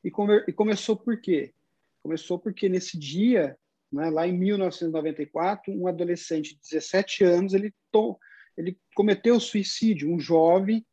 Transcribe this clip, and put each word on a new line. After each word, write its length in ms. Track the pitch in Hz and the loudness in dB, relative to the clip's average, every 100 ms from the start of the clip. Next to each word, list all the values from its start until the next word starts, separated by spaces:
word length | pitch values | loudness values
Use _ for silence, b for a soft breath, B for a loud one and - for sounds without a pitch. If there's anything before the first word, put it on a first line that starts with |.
E 80 | 180 | -6
come-, 320 | - 208 208 214 | -2 4 4 2
e 40 | |
começou 440 | - 214 202 - 220 | -2 0 0 -2 -2
por 240 | - 226 | -2 -4
quê? 340 | - 160 - _ _ _ _ _ | 0 -2 -2 _ _ _ _ _
Começou 360 | 151 160 - 180 | -8 -8 -4 -6
porque 300 | 220 185 196 | -6 -2 0
nesse 300 | 185 185 170 | 0 -4 -10
dia, 580 | 143 160 226 233 143 - _ _ _ | -6 0 2 2 0 -6 _ _ _
né, 160 | 139 165 | -4 -2
lá 160 | 156 175 | 0 0
em 60 | |
mil 240 | 180 190 208 | 0 0 0
novecentos 320 | 185 - 170 | -2 -4 -4
e 80 | 160 | -2
noventa 260 | 156 151 | -4 -6
e 40 | 147 | -8
quatro, 460 | 160 180 202 - | -4 -4 -4 -8
um 140 | 196 180 | -4 -4
adolescente 680 | 175 175 175 - 160 151 | -4 -4 -4 -4 -6 -6
de 60 | - | -14
dezessete 640 | - 156 - 190 196 - | -8 -8 -2 -2 -2 2
anos, 300 | 185 175 190 | 4 4 2
ele 200 | 196 208 _ _ | -2 -2 _ _
to-, 260 | 214 226 190 b b b - | 0 0 -8 b b b -10
ele 200 | 175 180 _ - | -8 -10 _ 0
cometeu 420 | 208 196 233 240 | 2 2 4 2
suicídio, 720 | 240 214 190 - 226 175 143 | 2 -4 -4 0 0 0 -2
um 80 | 170 | -4
jovem 680 | 135 160 165 185 196 220 - | 2 4 6 4 2 -2 -4